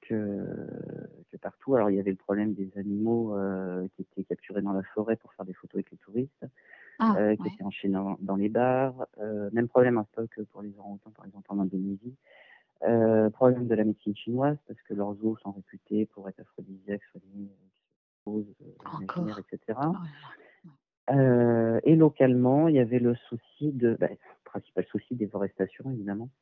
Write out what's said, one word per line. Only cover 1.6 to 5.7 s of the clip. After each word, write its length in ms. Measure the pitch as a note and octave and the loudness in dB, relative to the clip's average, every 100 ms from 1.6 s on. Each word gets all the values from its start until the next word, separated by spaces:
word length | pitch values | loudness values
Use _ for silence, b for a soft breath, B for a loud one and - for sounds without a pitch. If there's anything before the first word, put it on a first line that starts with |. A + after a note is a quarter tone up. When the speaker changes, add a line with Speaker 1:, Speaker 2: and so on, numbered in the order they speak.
| - | 0
Speaker 1:
Alors, 160 | C3 G#2 | 4 4
il 60 | G2 | 2
y 40 | |
avait 100 | G2 | 0
le 60 | F#2+ | -4
problème 360 | - G2+ G#2+ | -2 0 0
des 160 | F#2+ F#2+ G2+ | -2 -6 -6
animaux, 580 | G2 G2+ A2 A#2 A2 G2+ | -4 -2 0 0 0 -2
heu, 500 | G2 F#2+ F#2 F2+ F#2+ - | -2 -4 -4 -6 -6 -10
qui 60 | |
étaient 220 | F#3+ - | -12 -10
capturés 360 | F#2+ - - G3+ | -8 -8 -8 -6
dans 100 | G3 | -2
la 100 | C#3 F#2+ | -4 -4
forêt 220 | - G#2+ A2+ | -4 -2 -4
pour 160 | - | -6
faire 120 | - F#2+ | -14 -14
des 80 | |
photos 220 | F#2 - | -14 -10